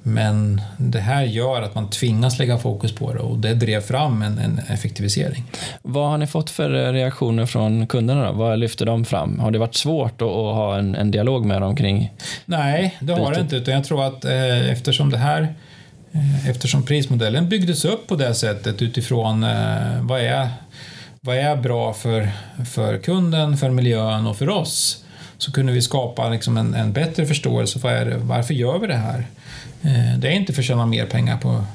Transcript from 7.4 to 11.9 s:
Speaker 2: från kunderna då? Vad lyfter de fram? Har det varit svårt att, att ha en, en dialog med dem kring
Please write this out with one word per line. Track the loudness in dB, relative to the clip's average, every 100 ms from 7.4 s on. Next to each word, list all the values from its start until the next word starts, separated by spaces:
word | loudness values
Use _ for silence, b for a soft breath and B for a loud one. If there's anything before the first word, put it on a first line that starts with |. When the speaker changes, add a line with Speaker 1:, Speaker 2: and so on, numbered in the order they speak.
| 2
Speaker 2:
från | 2 2 2 2
kunderna | 2 2 2 0
då? |
Vad | 0 0 2
lyfter | 0 0 0
de | 0 0
fram? | -2 -2 0
Har | 0
det | 2
varit | 0 0
svårt | 0 0 -2 -2
att, | -2
att | 0 0 0
ha | 0 0
en, | 0 2
en | 2
dialog | 2 2 2 2
med | 2
dem | 0 2
kring | 2